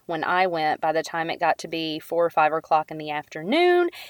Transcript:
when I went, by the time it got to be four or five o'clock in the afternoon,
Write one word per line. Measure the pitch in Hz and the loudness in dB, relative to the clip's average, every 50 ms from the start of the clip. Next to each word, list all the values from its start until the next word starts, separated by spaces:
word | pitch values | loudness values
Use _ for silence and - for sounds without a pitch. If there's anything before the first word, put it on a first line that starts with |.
| _ | _
when | - 170 160 | -6 -6 -4
I | - - 180 180 190 | -2 0 2 2 2
went, | 185 170 160 156 151 135 - | 0 0 0 0 0 0 0
by | - 160 | 0 0
the | 156 160 | 0 0
time | 151 - - 165 160 165 | -2 -4 -4 -4 -4 -4
it | - - | -4 0
got | 170 156 - - | 0 0 0 0
to | - 165 | -4 -8
be | 165 160 160 160 151 156 | -6 -6 -4 -6 -6 -8
four | - - 165 170 170 | -8 -4 0 0 0
or | 165 | 2
five | - 165 156 151 | 2 2 2 4
o'clock | 156 160 - - 160 156 156 - | 2 -2 0 2 2 2 2 -2
in | 156 156 | -6 -8
the | 156 151 | -8 -6
afternoon, | 147 151 147 _ - 160 156 190 277 330 359 359 349 349 349 349 - - - - | -6 -6 -8 _ -10 -8 -4 0 2 4 4 4 4 4 2 0 -4 -8 -16 -20